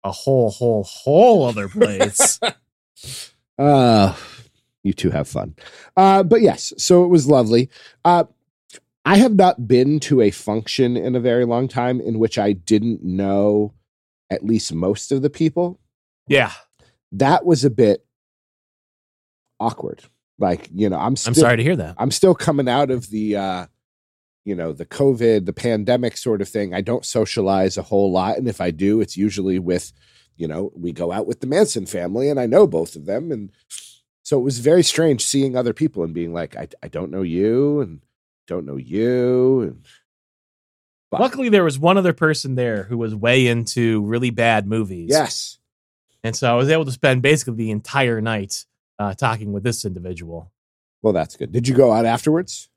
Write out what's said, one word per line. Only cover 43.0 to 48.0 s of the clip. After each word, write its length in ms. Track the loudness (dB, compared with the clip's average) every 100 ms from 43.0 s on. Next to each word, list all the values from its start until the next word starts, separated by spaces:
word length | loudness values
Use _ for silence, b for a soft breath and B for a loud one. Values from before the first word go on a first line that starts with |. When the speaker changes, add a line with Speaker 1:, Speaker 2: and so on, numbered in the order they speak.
| -6 -2
Speaker 1:
way 320 | 2 4 4
into 540 | 0 -4 -2 0 0
really 300 | -2 -2 -4
bad 360 | 0 2 2 0
movies. 420 | -4 -4 -8 -2
Speaker 2:
Yes. 480 | 0 0 -6 -12 -18 _ _ _ _ _ _
Speaker 1:
And 120 | -8 -2
so 160 | 0
I 40 | 2
was 120 | 2
able 140 | 0 -2
to 60 |
spend 300 | 0 0 2
basically 320 | 2 2 0 -6
the 160 | -6
entire 480 | -6 -4 -2